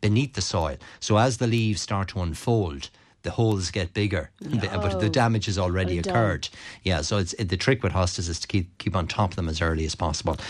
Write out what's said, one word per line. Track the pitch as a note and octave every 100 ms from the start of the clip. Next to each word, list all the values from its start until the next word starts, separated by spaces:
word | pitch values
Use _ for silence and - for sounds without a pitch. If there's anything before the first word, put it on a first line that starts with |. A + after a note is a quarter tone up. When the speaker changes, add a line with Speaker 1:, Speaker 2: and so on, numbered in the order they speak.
Speaker 1:
beneath | G2+ A2 C#3+
the | -
soil. | - F#2 D#2 B1+ - -
So | - G#2+
as | C3 A#2
the | B2
leaves | A#2 A2 F#2+
start | - G2+ F#2+
to | F#2+
unfold, | E2+ D#2+ - A#2 F2 C#2+ - - _ _
the | E2+
holes | - A2+ G2+ F2
get | G#2 F2
bigger, | A2 G#2 F#2+ D2 _
<laughs> |
but | D3 C3+ - - - F#3+
the | E3+
Speaker 2:
Oh. |
Speaker 1:
damage | D3 A#2 A2+ G#2
has | F#2+
already | F2+ F#2 F2+
Speaker 2:
Already | F2
done. | E2+
Speaker 1:
occurred. | - G2+ D#2+ - - - -
Yeah, | F#2 E2+
so | D#2 G#2
it's, | F2
it, | - F2+
the | F#2
trick | - -
with | F#2+
hostas | F2+ F2+ - E2+
is | E2+
to | -
keep, | G2 F2 _
keep | G#2+ F#2+
on | E2+
top | - G2
of | -
them | E2
as | D#2+
early | E2+ D#2+ D#2
as |
possible. | - E2 D#2 D#2+ D2+